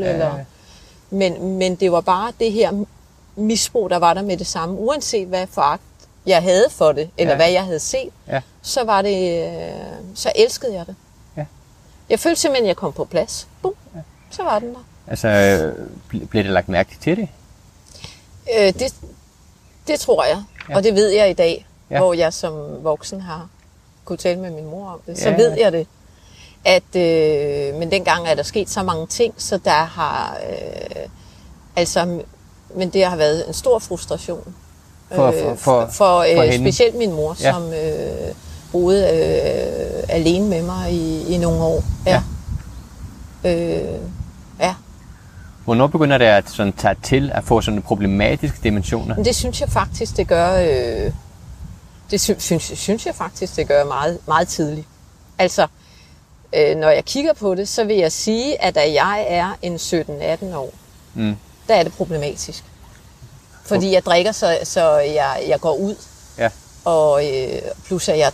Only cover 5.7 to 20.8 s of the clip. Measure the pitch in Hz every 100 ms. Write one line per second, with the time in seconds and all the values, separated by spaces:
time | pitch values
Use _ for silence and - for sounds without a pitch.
5.7 | 170 - _ _ _ - 175 180 185 226
6.7 | - 160 143 160 - 165 143 165 180 190
7.7 | 156 - 262 254 - - 135 - _ -
8.7 | 262 220 196 202 190 180 170 165 165 165
9.7 | - 196 - 185 196 233 - 226 - 254
10.7 | 185 170 190 _ _ - 156 147 - _
11.7 | - - - - 226 339 330 320 262 208
12.7 | 170 165 139 139 - - - - - 381
13.7 | 415 - 170 156 _ - - 349 214 240
14.7 | 247 - - - - 110 104 98 92 78
15.7 | - 57 58 - 110 - 110 98 92 92
16.7 | 87 98 - 151 196 190 - - - _
17.7 | _ - - - - - - - 226 196
18.7 | 190 262 - - - _ _ _ _ _
19.7 | _ - 294 - 175 135 180 208 - -
20.7 | 190